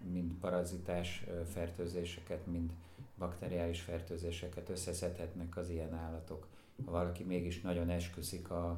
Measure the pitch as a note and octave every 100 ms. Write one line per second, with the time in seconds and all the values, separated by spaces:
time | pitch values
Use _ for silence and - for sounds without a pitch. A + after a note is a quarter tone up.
0 | F2+ F2+ F2 E2+ F#2 F2+ E2+ F2+ F2+ F2
1 | F2 - - F2 E2+ F2 E2+ F2 E2+ F2
2 | E2+ - - E2+ F2 E2+ E2+ E2+ - -
3 | - - F2 F2 F2+ F2+ E2+ E2+ - E2
4 | E2 E2+ E2+ E2+ F2 F2 F2 F2+ - F2
5 | F2+ F2 E2+ F2+ E2+ F2 F2 E2 D#2+ E2
6 | E2 E2 D#2+ D#2+ - - - - E2+ E2+
7 | F2 F2 F2+ F2+ F2 E2+ F#2 F2 E2+ F2
8 | F2 - D#2+ F2+ F2 F2 E2+